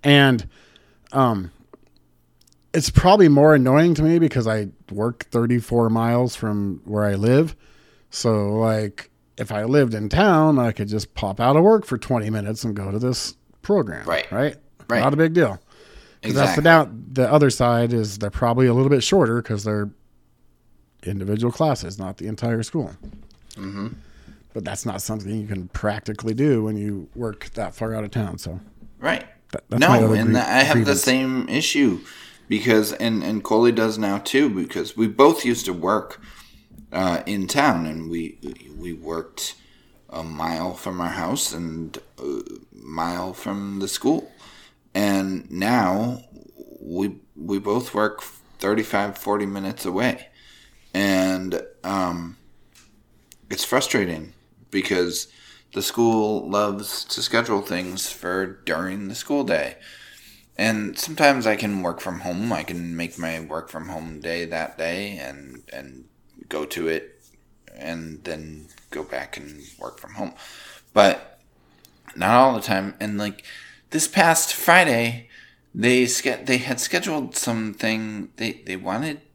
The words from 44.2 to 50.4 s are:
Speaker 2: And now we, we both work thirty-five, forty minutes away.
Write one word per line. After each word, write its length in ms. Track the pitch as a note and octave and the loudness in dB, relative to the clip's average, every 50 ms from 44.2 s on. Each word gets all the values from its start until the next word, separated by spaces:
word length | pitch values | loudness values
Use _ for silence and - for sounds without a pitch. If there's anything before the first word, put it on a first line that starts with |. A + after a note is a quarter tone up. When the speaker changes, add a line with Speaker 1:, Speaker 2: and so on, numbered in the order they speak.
| - - _ _ - - - - - _ _ _ _ _ _ | -4 -12 _ _ -20 -20 -20 -20 -20 _ _ _ _ _ _
Speaker 2:
And 560 | F#2+ G#2 G2+ G2 G2 G2 F#2+ F#2+ F2+ - - | -2 0 2 2 0 0 -2 -6 -6 -8 -10
now 720 | - F2+ G2 G#2+ B2 B2 G#2 F2+ F#2 G2+ A2+ A#2+ B2 B2 - _ - - - - _ - - - - - | -8 -4 -2 0 2 2 2 2 0 0 -2 -4 -6 -8 -14 _ -20 -20 -20 -20 _ -20 -20 -20 -20 -18
we, 360 | - - E2+ F2+ G2 G2+ F2 - _ _ _ | -14 -8 -4 -2 -2 -4 -4 -8 _ _ _
we 220 | D2 D#2 F2+ G2+ | -14 -8 -4 -4
both 380 | G2 G2+ G#2 G#2 B2 B2 - - | -4 -2 -2 -2 -2 -2 -4 -2
work 260 | G#2 G#2+ G#2 - - - - - - _ _ - - | 0 0 0 -2 -6 -16 -16 -20 -20 _ _ -12 -4
thirty-five, 580 | - G2 G#2+ A2 G#2+ - - G2+ G2+ G#2 G2 | -2 0 0 0 0 0 -2 -2 -2 -2 -6
forty 300 | - - G2+ G#2 G#2 G#2 | -8 -4 -2 -2 -2 -2
minutes 380 | G2+ G2+ G2 G2 F#2+ F#2 - - | -4 -6 -6 -6 -8 -8 -6 -8
away. 420 | F#2+ F2 F#2+ B2 C3+ - - - - _ _ | -4 -2 0 0 0 -2 -4 -10 -20 _ _